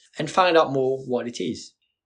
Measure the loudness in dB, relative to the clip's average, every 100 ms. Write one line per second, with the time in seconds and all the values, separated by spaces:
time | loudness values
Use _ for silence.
0 | _ -8 -4 2 4 4 4 0 0 -2
1 | -4 -4 -4 -6 -6 -8 -12 _ _ _